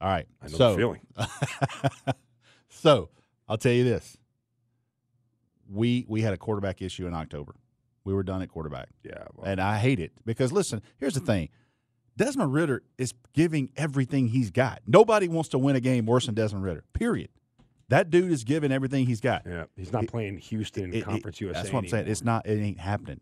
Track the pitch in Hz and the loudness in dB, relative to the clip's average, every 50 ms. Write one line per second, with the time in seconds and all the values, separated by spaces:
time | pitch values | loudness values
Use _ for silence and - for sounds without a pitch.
0 | 87 95 95 85 78 - _ _ - - 78 - 127 117 101 90 113 117 87 - | -2 -2 0 -2 -2 -6 _ _ -16 -6 2 4 6 6 6 4 2 0 0 -4
1 | - - _ - 117 - - - 143 - - - 139 - - - - 135 - - | -12 -14 _ -6 -6 -6 -4 -6 -6 -6 -4 -4 -4 -4 -4 -4 -4 -4 -4 -2
2 | - 135 131 - _ _ _ _ _ _ _ _ _ _ - - - 160 143 110 | -4 -6 -6 -6 _ _ _ _ _ _ _ _ _ _ -14 2 6 6 6 6
3 | 82 - _ _ _ _ _ _ _ - 107 110 - 127 120 123 123 127 110 90 | 4 -2 _ _ _ _ _ _ _ -6 -4 0 2 4 4 4 4 2 2 -2
4 | - - - - _ _ _ _ _ _ _ _ _ _ _ _ _ _ _ _ | -4 -10 -18 -20 _ _ _ _ _ _ _ _ _ _ _ _ _ _ _ _
5 | _ _ _ _ _ _ _ _ _ _ _ _ _ - 98 101 117 120 120 123 | _ _ _ _ _ _ _ _ _ _ _ _ _ -10 -4 -2 0 2 2 0
6 | 123 - 110 110 110 110 95 85 - - 110 101 98 95 92 - 95 92 - - | -2 -2 -2 0 0 0 -2 -2 -4 -4 -4 -2 -2 -4 -4 -4 -6 -8 -8 -8
7 | 92 87 87 82 78 - - 73 73 67 - _ _ _ _ _ _ _ _ _ | -6 -6 -6 -6 -6 -8 -10 -12 -12 -14 -16 _ _ _ _ _ _ _ _ _
8 | _ 98 98 98 95 92 95 92 92 87 - 85 80 78 69 65 - - _ _ | _ -2 -2 -2 -2 -2 -4 -6 -6 -8 -8 -8 -8 -8 -8 -10 -12 -14 _ _
9 | - - - - - - - - - 92 98 92 95 101 107 104 107 131 139 98 | -18 -16 -16 -16 -16 -18 -16 -10 -6 -4 -2 -2 0 0 0 2 2 2 2 0
10 | 80 - - - _ 113 113 - 135 123 151 202 180 - - 107 - _ _ _ | -2 -6 -10 -10 _ -6 -2 0 0 0 2 0 0 -2 -4 -8 -10 _ _ _
11 | 269 285 175 135 - - 110 92 80 - - _ _ _ _ _ _ _ _ _ | -4 -4 -2 -2 0 0 0 0 0 -4 -8 _ _ _ _ _ _ _ _ _
12 | _ _ _ - 202 269 269 - 190 143 127 156 170 151 127 107 - _ _ - | _ _ _ -2 0 0 0 0 0 0 2 2 2 2 0 -2 -4 _ _ -6
13 | 131 120 - _ _ _ _ 143 165 170 160 151 131 123 - - 156 160 131 143 | -6 -6 -6 _ _ _ _ 2 2 4 2 0 -2 -2 -4 -4 -6 -2 0 -2
14 | 131 120 143 139 127 113 110 131 123 101 85 120 131 117 - - - 101 127 196 | -2 0 2 2 2 2 2 0 0 2 2 2 2 2 0 -4 0 6 8 8
15 | 226 220 226 214 190 175 165 160 156 - - 131 131 143 139 131 120 127 127 123 | 8 8 6 2 2 0 0 -2 -2 -2 0 0 2 2 2 2 2 2 0 2
16 | 110 110 120 127 123 - 107 110 110 104 104 98 95 95 82 73 - _ - - | 2 2 2 2 2 0 0 -2 -2 -2 -2 -4 -4 -4 -6 -6 -10 _ -6 -2
17 | 226 240 202 101 78 - _ _ _ _ _ _ _ _ _ _ _ - 123 156 | -2 0 -2 -2 -4 -10 _ _ _ _ _ _ _ _ _ _ _ 2 4 4
18 | 196 165 156 175 185 185 165 135 113 110 147 160 151 139 131 135 135 131 135 135 | 4 4 4 4 4 4 2 0 0 0 0 0 2 2 0 0 0 0 0 2
19 | 131 123 120 104 - 127 107 80 - - 87 85 80 - _ - 92 90 110 113 | 2 2 0 0 0 0 -2 -2 -4 -6 -8 -8 -10 -10 _ -12 -8 -6 -4 -4
20 | 107 - - 117 107 98 101 - - - 113 107 101 - - 110 95 90 87 113 | -4 -4 -4 -6 -6 -6 -8 -10 -10 -8 -6 -6 -6 -6 -6 -6 -6 -4 -4 -6
21 | 98 104 98 110 - 104 - - 107 95 82 80 90 98 - 123 98 87 117 110 | -4 -4 -4 -6 -6 -8 -10 -10 -8 -6 -6 -6 -6 -4 -4 -4 -2 -2 -2 -2
22 | 85 82 107 - - 117 113 113 - 104 107 107 104 104 92 - 85 95 104 101 | -2 -2 -4 -2 -2 -2 -2 -2 -2 -2 -2 -2 -2 -4 -6 -6 -4 -4 -4 -4
23 | - - 69 - | -6 -8 -14 -16